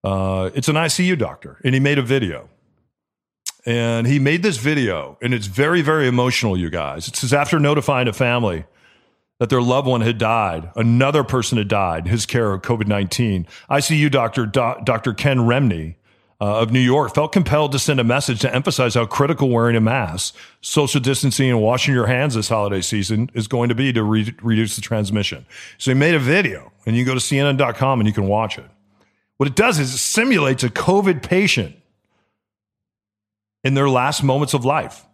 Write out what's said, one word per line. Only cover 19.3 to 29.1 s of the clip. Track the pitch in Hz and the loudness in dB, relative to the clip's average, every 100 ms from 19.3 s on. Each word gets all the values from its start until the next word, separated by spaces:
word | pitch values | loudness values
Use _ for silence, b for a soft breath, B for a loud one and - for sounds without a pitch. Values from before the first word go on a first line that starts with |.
| - 135 | 2 2
wearing | 117 117 117 | 2 2 2
a | |
mask, | 110 131 92 87 - B B B | 2 0 -4 -6 -8 B B B
social | - - 139 147 | -4 0 0 0
distancing, | 127 131 139 - 131 | 0 0 0 0 2
and | 117 | 2
washing | 107 123 - | 2 0 0
your | 127 113 | 0 2
hands | 127 147 | 0 0
this | 113 104 | -2 -2
holiday | 113 101 98 | -2 0 -2
season | 87 107 95 110 127 | -2 -4 -2 -2 -2
is | 120 107 | -4 -4
going | 123 120 | -2 0
to | |
be | 117 135 | 0 0
to | 120 | 0
re-, | 107 110 107 - | 2 0 0 -4
reduce | 117 110 110 | 0 0 0
the | - | -4
transmission." | - 110 98 104 98 - - B B B | -4 -4 -2 -2 -4 -8 -18 B B B
So | - | 0
he | |
made | 131 151 | 2 4
a | 165 | 2
video, | 127 180 165 87 - _ - | 2 2 0 -6 -16 _ -2
and | 113 | -2
you | |
go | 127 | 0
to | 131 | -2
C | - 139 | -2 0
N | 143 | 0
N | 135 | 2
dot | 131 113 | 0 0
com | 135 127 | 0 2
and | 107 | 2
you | |
can | 104 98 | 0 0
watch | 104 110 - | 0 -2 -6
it. | - _ _ _ _ | -16 _ _ _ _